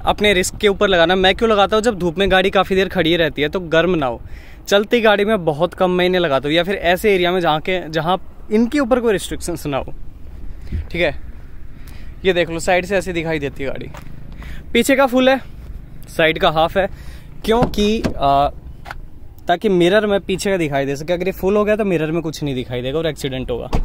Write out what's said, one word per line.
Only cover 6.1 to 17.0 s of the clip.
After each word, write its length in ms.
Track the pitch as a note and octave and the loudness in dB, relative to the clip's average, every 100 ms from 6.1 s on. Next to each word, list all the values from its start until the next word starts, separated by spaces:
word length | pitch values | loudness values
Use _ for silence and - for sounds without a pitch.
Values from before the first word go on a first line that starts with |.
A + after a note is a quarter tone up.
| F3+ | 2
लगाता 300 | E3 C3+ D3 | 2 0 2
हूँ, 60 | |
या 80 | E3 | 0
फिर 100 | F3 G3 | 2 0
ऐसे 380 | E3 F3+ G#3+ | 2 2 4
area 180 | F#3+ F3 | 4 2
में 80 | F#3 | 2
जहाँ 200 | E3 D#3 | 2 0
के, 280 | F#3+ F#3 D#3+ | 0 -4 -2
जहाँ 280 | D#3+ D#3+ F#3+ - - - | -2 0 -2 -4 -14 -2
इनके 280 | G#3+ A#3 D4 | 0 2 0
ऊपर 200 | A#3 B3 | 2 2
कोई 120 | A3+ | 2
restrictions 540 | F#3 - D3+ - E3 D3+ | 0 -2 -6 -6 -6 -4
ना 100 | C3 | -4
हो। 160 | - - - - - - - - - - - | -4 -8 -10 -12 -14 -10 -10 -10 -8 -8 -6
ठीक 120 | E3 | 0
है, 120 | D#3+ - - - - - - - - - - - | 0 0 -10 -12 -14 -12 -12 -12 -12 -12 -12 -2
ये 80 | F#3+ | 0
देख 180 | F3 E3 | 2 0
लो, 80 | E3 | -2
side 260 | G3 F3+ F3+ | 0 0 2
से 100 | F#3+ | -2
ऐसे 160 | F#3 | -2
दिखाई 260 | E3+ D#3+ D#3+ | -4 -2 -4
देती 260 | C#3 - | -4 -6
है 60 | C3 | -6
गाड़ी। 200 | - - - - - - - - - - | -6 -10 -12 -12 -12 -12 -12 -12 -12 0
पीछे 240 | A#3 A#3 C4+ | 2 4 4
का 100 | C4+ | 4
फुल 220 | B3+ B3+ | 4 4
है, 120 | C4 - - - - - - - | 2 -2 -14 -14 -14 -14 -14 -8
side 300 | - D#3+ D#3+ | 2 2 4
का 120 | F#3 | 2
हाफ 260 | D#3 E3 G3 | 2 2 0
है, 120 | G3 - | -2 -6